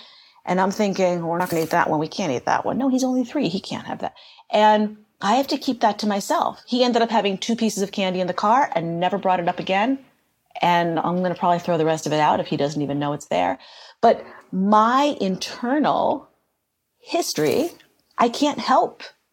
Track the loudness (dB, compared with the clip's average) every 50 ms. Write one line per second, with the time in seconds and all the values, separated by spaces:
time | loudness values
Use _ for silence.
0 | -10 -20 -20 -20 -20 _ _ _ -6 -4 0 0 0 0 0 0 -2 -2 0 0
1 | 0 0 0 0 -2 -4 -2 -2 -2 -2 -2 -2 -2 0 0 0 2 2 0 -2
2 | -2 -4 -4 -6 -4 -2 -4 -2 0 0 0 0 0 -2 -2 -2 0 0 0 0
3 | 0 0 -2 -2 -2 -2 -2 -2 -2 -2 -2 -4 -6 -6 -10 -10 -8 -10 -10 -8
4 | -8 -10 -10 -10 -20 -20 -20 -20 -10 -2 2 4 6 6 6 6 2 0 -4 -10
5 | -20 _ _ -6 -2 0 2 2 0 0 -4 -4 -4 -4 -4 0 2 0 0 0
6 | -2 -2 -2 -2 -2 -2 0 0 0 0 -2 -6 -10 -4 0 2 2 2 4 2
7 | 2 2 2 0 0 0 -2 -4 -4 -4 -2 0 0 -2 -2 -2 -4 -4 -2 -2
8 | -2 -2 -2 -2 -2 -4 -4 -2 2 2 4 4 2 2 0 -2 -2 -2 -2 -2
9 | -2 0 -2 0 0 0 0 0 0 -2 -2 -4 -2 -2 0 0 2 0 0 -2
10 | -6 _ _ _ _ _ _ _ _ _ -8 -2 2 2 4 4 2 2 0 -2
11 | -2 -2 0 0 0 -2 -2 0 2 2 2 2 0 0 0 0 2 0 0 -2
12 | -2 -2 0 2 2 2 2 0 0 -2 -2 -2 -2 -2 -2 -4 -4 -4 -2 -4
13 | -2 -4 -4 -6 -6 -4 -2 -2 0 0 -2 -4 -10 -20 -20 -20 -20 -20 -6 0
14 | 2 2 2 2 -2 -16 -20 -20 -16 -8 -4 -2 2 4 6 6 6 4 4 2
15 | 2 2 0 -2 -2 -4 -4 -4 -6 -10 -10 -8 -4 -2 0 0 2 2 2 2
16 | 2 0 -2 -2 -6 _ _ _ _ _ _ _ _ _ _ _ _ _ _ _
17 | _ -4 -2 -2 -2 -2 -2 0 0 2 2 2 0 -2 -4 -10 -20 _ _ _
18 | _ _ _ 0 0 0 0 0 -2 -2 -2 -2 0 2 2 4 2 2 -2 -10
19 | -20 -20 -20 _ _ _